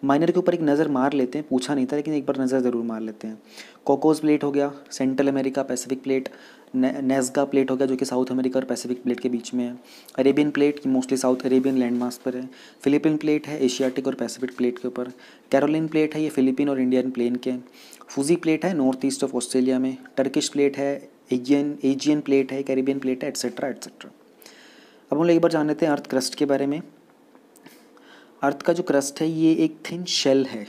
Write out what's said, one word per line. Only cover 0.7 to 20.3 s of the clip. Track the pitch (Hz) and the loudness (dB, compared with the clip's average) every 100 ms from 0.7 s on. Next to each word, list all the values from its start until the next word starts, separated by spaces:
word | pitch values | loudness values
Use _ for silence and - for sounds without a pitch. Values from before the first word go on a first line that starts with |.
| 143 156 | 2 2
मार | 135 135 | 2 0
लेते | 143 127 147 | 2 -2 -2
हैं, | 151 | -2
पूछा | 131 127 | -2 0
नहीं | 143 127 | -2 0
था | 147 | -2
लेकिन | 147 | -2
एक | 151 131 | -4 -2
बार | 135 | -2
नज़र | 127 131 | 0 0
ज़रूर | 123 117 | 0 -2
मार | 117 110 | -4 -6
लेते | 110 107 110 | -10 -10 -14
हैं। | 110 - - - - | -14 -20 -20 -20 -12
कॉकोस | - 139 156 151 | 0 2 4 2
प्लेट | 151 151 | 2 2
हो | 143 | 2
गया, | 143 143 143 - | 0 -2 -4 -16
सेंट्रल | - 131 131 139 | -4 -2 2 2
अमेरिका, | 135 135 135 | 2 -2 -2
पैसिफिक | 135 127 - 131 | -4 -6 -6 -6
प्लेट, | 131 135 131 - - - - 131 | -2 -2 -2 -14 -20 -20 -8 0
ने-, | 131 135 | 0 0
नेज़का | 135 135 127 143 | 0 0 2 0
प्लेट | 139 139 135 | 2 2 2
हो | 131 | 2
गया | 135 | 0
जो | 127 | 0
कि | |
साउथ | 131 127 127 | -2 -2 0
अमेरिका | 131 131 131 | 0 0 -2
और | |
पैसिफिक | 127 120 123 123 | -2 -6 -6 -6
प्लेट | 127 120 | -4 -2
के | 131 | -2
बीच | 123 113 | -4 -4
में | 123 | -4
है, | 123 123 - - - - | -4 -8 -18 -20 -12 2
अरेबियन | 135 139 147 | 4 4 2
प्लेट | 143 143 147 | 4 2 2
mostly | 135 131 127 131 | 0 0 0 0
साउथ | 131 127 | 2 0
अरेबियन | 131 131 131 131 | 2 2 4 0
लैंडमास | 120 120 123 123 | 0 0 -4 -4
पर | - 127 | -6 -6
है, | 131 - - - | -10 -16 -20 -4
फिलिपीन | - 147 156 151 | 0 2 2 0
प्लेट | 151 151 151 | 0 -2 -2
है | 151 | 0
एशियाटिक | 131 - 131 127 135 | 0 2 -2 0 -4
और | |
पैसिफिक | 131 117 - 127 - | -4 -6 -6 -8 -2
प्लेट | 123 123 | -2 -2
के | 127 | -8
ऊपर, | 123 123 123 - - _ | -6 -8 -10 -20 -20 _
कैरोलिन | 135 147 156 160 | 2 4 2 0
प्लेट | 156 151 | 2 0
है | 151 | 0
ये | 156 | -4
फिलिपीन | 143 131 131 143 | 2 2 2 0
और | 135 | 0
इंडियन | 127 127 127 | 2 2 0
प्लेन | 127 120 123 | -2 -2 -2
के, | 127 127 123 - - - - | -4 -6 -10 -20 -20 -20 -10
Fuji | - 139 170 | -4 0 2
plate | 165 160 | 2 0
है | 170 175 | 0 2
north | 131 131 | 2 2
east | 135 135 | -2 -2
of | 135 | -2
Australia | 127 120 131 127 131 | -2 -2 0 2 2
में, | 131 131 - - | 0 -4 -10 -2
Turkish | 135 | 0